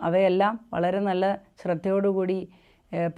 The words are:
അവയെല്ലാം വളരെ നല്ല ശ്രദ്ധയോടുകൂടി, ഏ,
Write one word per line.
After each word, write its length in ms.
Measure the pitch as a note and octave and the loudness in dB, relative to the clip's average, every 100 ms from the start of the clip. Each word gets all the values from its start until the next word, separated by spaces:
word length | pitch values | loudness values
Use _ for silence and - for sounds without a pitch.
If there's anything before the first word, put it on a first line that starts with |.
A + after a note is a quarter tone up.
അവയെല്ലാം 600 | F3+ F3+ F#3+ F#3 G3+ A3+ - | 0 2 4 4 2 0 -6
വളരെ 280 | E3+ F3 F#3+ | -2 -2 0
നല്ല 380 | G3+ F3+ F#3+ G3 - _ | 0 0 0 -2 -8 _
ശ്രദ്ധയോടുകൂടി, 880 | F#3+ E3 G3 G3 G3 F#3+ F#3 F#3+ - - _ _ - | -4 -2 0 0 2 0 0 -2 -6 -16 _ _ -10
ഏ, 160 | E3+ E3+ | -4 -2